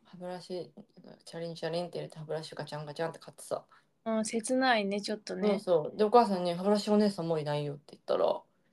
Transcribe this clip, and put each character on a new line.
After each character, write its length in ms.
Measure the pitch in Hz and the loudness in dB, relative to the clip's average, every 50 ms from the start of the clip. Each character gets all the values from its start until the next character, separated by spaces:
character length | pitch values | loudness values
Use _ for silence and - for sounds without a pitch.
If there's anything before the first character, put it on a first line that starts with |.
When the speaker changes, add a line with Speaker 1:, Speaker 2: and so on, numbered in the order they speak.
| _ | _
Speaker 1:
歯 140 | _ - 175 | _ -18 -14
ブ 100 | 180 180 | -12 -10
ラ 140 | 180 180 | -10 -10
シ、 320 | 170 - 185 180 165 - _ - 202 _ _ - - - - _ _ | -10 -8 -8 -8 -8 -10 _ -20 -20 _ _ -20 -20 -20 -20 _ _
チ 140 | - - 170 | -14 -10 -10
ャ 20 | |
リ 100 | 165 170 | -8 -8
ン 60 | 165 | -8
チ 100 | 160 - | -6 -6
ャ 40 | 160 | -4
リ 120 | 160 170 | -2 -2
ン 60 | 175 170 | -4 -4
っ 20 | |
て 100 | - 160 | -6 -8
入 40 | 147 | -10
れ 60 | 151 | -10
て、 100 | - 160 | -10 -14
歯 60 | 156 | -8
ブ 80 | 151 156 | -6 -6
ラ 100 | 156 160 | -6 -6
シ 100 | - - | -8 -10
ガ 100 | - 151 | -10 -10
チ 100 | 151 - | -8 -8
ャ 60 | 147 | -10
ン 40 | 151 | -10
ガ 80 | 147 147 | -10 -6
チ 80 | - | -6
ャ 60 | 165 160 | -6 -6
ン 20 | |
っ 20 | 160 | -6
て 60 | - | -8
買 140 | - - - | -16 -20 -20
っ 20 | |
て 80 | _ - | _ -8
さ。 220 | - - - - _ _ - _ _ _ _ _ | -6 -6 -6 -6 _ _ -20 _ _ _ _ _
Speaker 2:
う 140 | 226 226 220 | -2 -2 0
ん、 60 | 220 | -2
切 300 | 220 - 233 226 - 254 | 0 -2 -4 -2 0 0
な 220 | 254 262 262 247 220 | 2 4 4 4 4
い 60 | 202 | 2
ね、 160 | 196 196 208 | 0 -2 -2
ち 140 | 202 - 214 | -2 -4 -6
ょ 20 | |
っ 40 | 208 | -6
と 180 | _ - 190 185 | _ -8 -6 0
ね。 100 | 185 214 | 2 2
Speaker 1:
そ 80 | 202 | 2
う 40 | 190 | 2
そ 320 | - - 175 165 151 - - | 2 4 2 4 2 0 0
う。 20 | - | 2
で、 60 | 214 | 2
お 80 | 208 | 6
母 140 | 214 240 233 | 8 6 6
さ 120 | 208 202 180 | 6 2 0
ん 60 | 180 | 0
に、 100 | 175 170 | -2 -2
「歯 80 | 175 185 | 0 2
ブ 60 | 202 | 2
ラ 80 | 208 208 | 2 2
シ 140 | 202 214 | 4 4
お 60 | 208 208 | 4 6
姉 120 | 214 208 | 6 4
さ 120 | 202 - | 2 0
ん 60 | 165 165 | -2 0
も 60 | 165 | 0
う 40 | 156 | 0
い 60 | 147 | 0
な 100 | 147 147 | -2 -2
い 80 | 147 147 | -2 -2
よ」 120 | 147 143 | -4 -6
っ 20 | 147 | -8
て 180 | _ - - | _ -20 -20
言 40 | - | -20
っ 20 | _ | _
た 140 | - - - | -2 0 2
ら、 240 | - - - - - _ _ _ _ _ | 4 2 2 0 -4 _ _ _ _ _